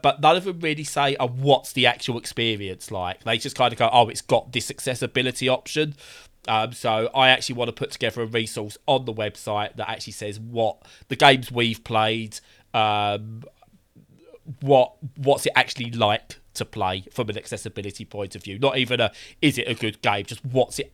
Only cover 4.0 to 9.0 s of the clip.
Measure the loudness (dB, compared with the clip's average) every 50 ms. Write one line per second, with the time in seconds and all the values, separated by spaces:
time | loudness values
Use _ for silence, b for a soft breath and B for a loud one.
4 | 6 4 2 -6 -2 2 2 2 2 0 -4 -6 -4 -6 -8 -8 -6 -6 -6 -4
5 | -4 -4 -2 0 -2 -2 -2 -2 0 0 0 0 -2 -4 -4 -2 -2 -2 -4 B
6 | B B B B B B B _ -4 0 0 0 0 -2 -4 -4 -2 0 0 0
7 | 0 0 2 4 6 6 6 4 2 -4 -6 -4 -4 -4 -4 -6 -8 -8 -6 -4
8 | -4 -4 -4 -4 -6 -4 -2 -4 -4 -4 -6 -8 -8 -10 -12 -8 _ -2 0 0